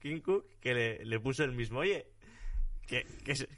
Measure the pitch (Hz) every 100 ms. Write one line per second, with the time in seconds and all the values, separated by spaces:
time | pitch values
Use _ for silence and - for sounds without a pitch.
0 | 143 160 180 196 - - 127 120 113 110
1 | 113 113 120 131 143 123 110 123 185 170
2 | - - - - - - - - - 123
3 | - - - 143 -